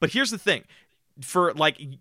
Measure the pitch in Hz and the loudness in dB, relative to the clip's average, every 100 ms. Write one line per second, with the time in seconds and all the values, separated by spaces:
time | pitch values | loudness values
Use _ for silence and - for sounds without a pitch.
0 | 165 247 233 214 202 135 - - _ _ | -2 0 0 -2 -2 -2 -4 -20 _ _
1 | _ - - 180 170 147 156 - 143 135 | _ -18 -4 0 2 2 0 0 -12 -16